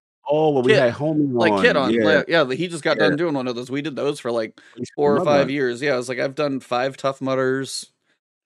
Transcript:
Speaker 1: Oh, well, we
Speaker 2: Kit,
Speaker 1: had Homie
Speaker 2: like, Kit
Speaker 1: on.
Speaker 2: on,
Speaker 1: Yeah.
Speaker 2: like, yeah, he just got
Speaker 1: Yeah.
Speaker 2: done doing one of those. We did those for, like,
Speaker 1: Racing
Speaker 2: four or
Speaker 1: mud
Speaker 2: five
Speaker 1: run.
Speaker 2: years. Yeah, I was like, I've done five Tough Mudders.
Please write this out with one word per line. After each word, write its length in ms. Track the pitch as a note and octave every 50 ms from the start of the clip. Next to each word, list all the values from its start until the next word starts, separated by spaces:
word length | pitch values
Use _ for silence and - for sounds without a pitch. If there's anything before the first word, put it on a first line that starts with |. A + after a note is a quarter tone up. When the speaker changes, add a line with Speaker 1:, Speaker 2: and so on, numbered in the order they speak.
| _ _ _ _ - -
Speaker 1:
Oh, 220 | D3 D#3 D#3 D#3 D3
well, 100 | C3 B2
we 120 | C3 C#3+
Speaker 2:
Kit, 20 |
Speaker 1:
had 180 | C#3+ C3 A#2 G#2+
Homie 440 | G2+ D3 D#3 D#3+ D3+ D3 C#3 B2 A#2
Speaker 2:
like, 180 | A#2 - G#3
Kit 200 | G2+ G3+ A#3+ -
Speaker 1:
on. 20 | D3
Speaker 2:
on, 220 | C3 - A2+ A#2
Speaker 1:
Yeah. 20 | A2
Speaker 2:
like, 240 | G#2 G3+ F#3+ - -
yeah, 200 | D#3+ E3 D3 B2+ C3
he 160 | C3 E3+ F#3
just 160 | E3+ D3+ C#3
got 140 | E3 D3 -
Speaker 1:
Yeah. 20 |
Speaker 2:
done 160 | - D3+ D3+
doing 180 | C#3+ F3 E3+ D3
one 140 | C3+ B2 B2+
of 80 | A#2+
those. 140 | A#2 B2 -
We 120 | B2+ C#3+ C#3+
did 140 | D#3 C3+
those 240 | A#2 B2 C#3+ D3+ C#3+
for, 120 | - B2 A#2
like, 280 | A#2 A2 A2 - - - - -
Speaker 1:
Racing 200 | - - - -
Speaker 2:
four 180 | - D3 D3 C#3+
or 40 | C#3+
Speaker 1:
mud 20 | F#3
Speaker 2:
five 280 | D3+ D3 C#3+ C#3 B2+
Speaker 1:
run. 0 |
Speaker 2:
years. 320 | C#3 D3 C3 B2 A#2+ A#2 C#3+
Yeah, 120 | D3 C3+
I 20 | B2
was 100 | B2 A#2+
like, 100 | B2+ B2
I've 140 | C3+ C#3 C3
done 240 | D3+ D3+ C#3+ C#3 B2+
five 360 | - - B2+ A#2+ B2+ C#3 C3+ -
Tough 220 | - C3+ C3+ - C3+
Mudders. 680 | C3+ C3 C3 C3 C3 C3 C3+ C3+ B2 - - - - _ _ _ _ _ _ _ _ _ _ _